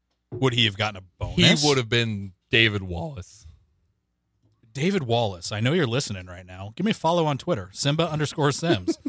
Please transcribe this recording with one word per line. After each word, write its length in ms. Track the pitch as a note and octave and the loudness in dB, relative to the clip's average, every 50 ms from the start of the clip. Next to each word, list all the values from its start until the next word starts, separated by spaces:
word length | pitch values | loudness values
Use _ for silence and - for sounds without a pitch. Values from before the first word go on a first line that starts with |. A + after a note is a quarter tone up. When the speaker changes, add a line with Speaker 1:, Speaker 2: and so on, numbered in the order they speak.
| _ _ _ _ _ - | _ _ _ _ _ -12
Speaker 1:
Would 200 | - A#2+ B2+ C3 | -4 0 0 2
he 120 | A#2+ A#2+ A#2 | 4 4 2
have 100 | G#2+ G2+ | 2 2
gotten 200 | G2+ A2 G#2+ G#2 | 0 -2 -4 -4
a 280 | F#2+ F#2+ _ _ - G#2+ | -8 -16 _ _ -10 -8
bonus? 380 | - - F3 F3 E3+ G3 D3+ | -4 2 4 6 6 6 6
Speaker 2:
He 40 | D3 D3+ | 4 4
would 100 | C#3+ C3 | 4 2
have 100 | A#2+ G#2+ | 2 0
been 440 | A#2+ A#2+ A#2 A2+ G#2+ G2 G2 F#2+ - _ _ - | 0 0 0 0 -2 -4 -6 -10 -14 _ _ 0
David 320 | - A#2 A2+ A2 G#2 G#2 | 2 2 2 2 0 -4
Wallace. 640 | F#2+ F#2 F2 E2+ E2+ E2 C#3+ G#2+ F2 - - - - - - _ _ _ _ _ _ _ _ _ _ _ _ _ _ _ _ _ _ _ _ _ _ _ | -6 -6 -8 -8 -8 -10 -10 -12 -16 -16 -18 -20 -20 -20 -20 _ _ _ _ _ _ _ _ _ _ _ _ _ _ _ _ _ _ _ _ _ _ _
Speaker 1:
David 320 | - C3+ D3 F#3 G3+ F#3+ C#3 | -6 -2 0 0 0 0 0
Wallace, 480 | A2+ A2+ A#2+ A#2 G2+ F#2 F2 - - | 2 2 2 2 0 -2 -6 -8 -6
I 80 | A2+ G#2 | -4 0
know 120 | A2+ B2+ | 0 2
you're 140 | D#3 F#3+ D3+ | 2 2 2
listening 400 | A2+ A2+ C#3 - - G2+ F#2 F2+ | 2 0 0 -2 -4 -6 -8 -10
right 180 | F2+ F2+ F2+ F2+ | -14 -16 -16 -16
now. 280 | F2+ F#2 F#2 G2 G#2 A2+ | -16 -14 -12 -12 -10 -6
Give 80 | - F3 | -2 -2
me 60 | A3+ | -2
a 40 | - | 0
follow 300 | - - D#3+ E3+ F3 D#3+ | 0 0 0 2 2 2
on 120 | D3+ C#3+ B2+ | 0 0 -2
Twitter, 320 | - F3 F3 A2 F2+ F2+ | -2 -4 -4 -4 -4 -8
Simba 360 | - - - C#3 D3 D#3 E3 E3+ | -8 -4 -2 0 0 0 0 -2
underscore 420 | D3+ D3 D3+ C3+ - E3 C#3+ D3 | -2 -2 -2 -2 0 2 2 2
Sims. 460 | C3+ - E3 E3+ E3+ G2 F2+ - D#4 - - | 2 2 0 0 0 0 0 -4 -4 -4 -6